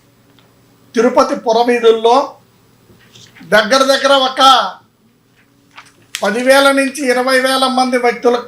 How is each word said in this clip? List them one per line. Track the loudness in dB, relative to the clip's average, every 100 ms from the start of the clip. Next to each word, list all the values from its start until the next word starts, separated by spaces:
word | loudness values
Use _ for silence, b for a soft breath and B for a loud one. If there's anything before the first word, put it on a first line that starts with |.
| _ _ _ _ _ _ _ _ _
తిరుపతి | -2 0 0 -2 -4
పురవీధుల్లో. | -2 -2 0 2 2 2 2 0 -2 -12 _ _ _ _ _ _ _ -20 -20 -20 -2
దగ్గర | -2 0 0 0
దగ్గర | 0 2 2 0
ఒక | 2 4 4 0 -10 _ _ _ _ _ _ _ _ _ -20 -20 _ _ -6
పదివేల | -4 -2 2 2 2 0
నుంచి | -4 -4 -4
ఇరవై | -2 0 -2 0
వేల | -2 -2 -2
మంది | -2 0 -2
భక్తులు | -2 -2 -2